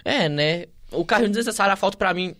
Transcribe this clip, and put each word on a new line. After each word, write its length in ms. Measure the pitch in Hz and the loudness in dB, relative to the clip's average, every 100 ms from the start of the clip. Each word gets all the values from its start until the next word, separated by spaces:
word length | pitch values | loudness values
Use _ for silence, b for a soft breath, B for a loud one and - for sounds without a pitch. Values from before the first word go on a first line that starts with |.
É, 240 | - 277 170 | -2 0 0
né? 380 | 147 151 170 175 - - | 2 0 0 -4 -16 -8
O 140 | 147 170 | -4 0
carrinho 240 | 214 220 | 2 2
desnecessário, 420 | 208 233 214 196 | 0 -2 0 0
a 60 | 196 | 2
falta 200 | 196 196 | 0 0
pra 160 | 190 | -2
mim, 220 | 180 185 - | 0 -4 -8